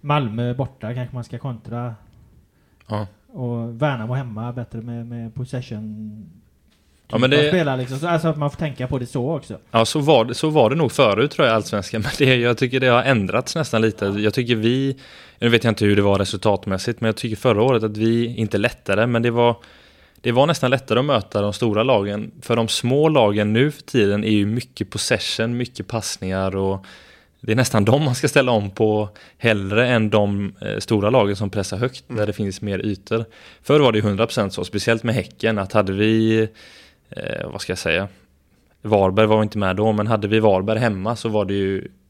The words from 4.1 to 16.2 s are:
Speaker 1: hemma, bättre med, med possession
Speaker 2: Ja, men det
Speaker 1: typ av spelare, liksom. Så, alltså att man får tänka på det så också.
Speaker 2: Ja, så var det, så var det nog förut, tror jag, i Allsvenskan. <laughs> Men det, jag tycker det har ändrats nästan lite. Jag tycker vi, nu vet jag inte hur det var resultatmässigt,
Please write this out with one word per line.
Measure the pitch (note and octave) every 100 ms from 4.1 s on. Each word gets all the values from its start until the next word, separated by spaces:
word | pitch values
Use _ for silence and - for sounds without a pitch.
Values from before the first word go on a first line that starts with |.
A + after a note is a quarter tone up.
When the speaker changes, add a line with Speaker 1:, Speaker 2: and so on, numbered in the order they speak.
Speaker 1:
hemma, | B2+ B2+ G#2+ A#2
bättre | A#2+ A2+ A#2
med, | A#2 A#2 A#2
med | A#2+ A#2
possession | A2 B2+ B2+ B2 A2 A2 G#2+ G#2+ G#2+ F2 - _ _ _ _ _ _ _
Speaker 2:
Ja, | A2+
men | C3
det | C#3+
Speaker 1:
typ | D3
av |
spelare, | F3+ D3+ C3
liksom. | B2+ C3
Så, | E3+
alltså | E3 D#3+
att | D#3
man | C#3+
får | -
tänka | D#3+ C3 B2+
på | C#3
det | A#2+
så | C#3 B2 E3
också. | - G#2 _
Speaker 2:
Ja, | A2+
så | A2+ D#3
var | C#3+ C#3+
det, | A2+
så | B2 D#3
var | D#3 A2+
det | C#3+
nog | D3
förut, | - B2 G2+ C#3
tror | - C#3
jag, |
i | A2+
Allsvenskan. | G#2 G#2 F#2+ A2+
<laughs> |
Men | G2 -
det, | C3+ B2+
jag | A#2+ A#2
tycker | C3 C3
det | B2+
har | A#2+
ändrats | B2+ B2+ F#2+ G#2 B2+ E3
nästan | D#3 A2+
lite. | A2 G#2 G2+
Jag | G2+ G#2
tycker | G#2 A#2+ A#2
vi, | A2 B2+ C3+ C3 - - - _
nu | A#2
vet | A#2
jag | A#2
inte | G#2
hur | G#2 G2+
det |
var | G2+
resultatmässigt, | G2